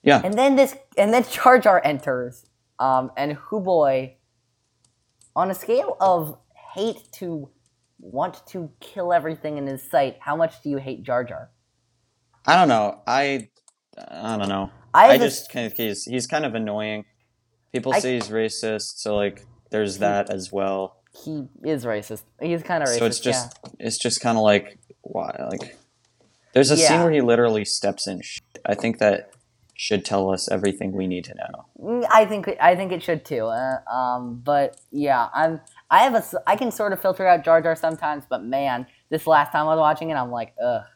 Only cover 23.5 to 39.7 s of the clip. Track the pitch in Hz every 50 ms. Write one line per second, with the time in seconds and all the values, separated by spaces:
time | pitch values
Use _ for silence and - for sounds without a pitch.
23.5 | - - - - - _ - 113 113 - - 123 117 - - 123 113 110 107 107
24.5 | 104 101 - - - _ _ _ - _ _ - - - 82 - - - 64 -
25.5 | - - - - - _ _ _ _ _ _ _ _ _ _ _ _ _ _ _
26.5 | _ 127 139 127 151 160 165 147 151 165 170 165 156 147 127 117 117 117 120 117
27.5 | 110 107 101 - - - - 101 95 - - 101 95 - - - - - _ _
28.5 | _ - _ - 104 - - 117 113 - - 104 98 - - - _ _ _ _
29.5 | _ _ _ _ _ - - - 110 95 - - 104 98 95 95 95 90 - -
30.5 | 98 95 98 101 95 98 95 95 95 98 92 92 90 90 82 - - - - -
31.5 | - - - _ _ - - 196 233 247 240 - - 220 214 190 214 202 180 202
32.5 | - - - 170 185 175 196 185 180 170 - - 165 151 - - 147 120 110 113
33.5 | 113 117 131 131 131 127 _ - 120 127 127 123 123 123 123 120 120 120 120 135
34.5 | 147 139 139 131 - - _ _ - 147 143 143 135 120 113 - - 143 156 165
35.5 | 160 151 _ - _ - _ _ - 185 233 269 233 220 - - - 175 - -
36.5 | 202 208 262 233 - - 214 208 190 185 - 190 180 - 190 185 175 165 139 165
37.5 | 165 165 160 170 165 - - 160 160 156 - 151 151 147 135 _ 127 117 101 117
38.5 | 131 139 139 139 123 120 131 _ _ _ _ _ 156 156 - 160 160 147 143 -
39.5 | - 156 151 156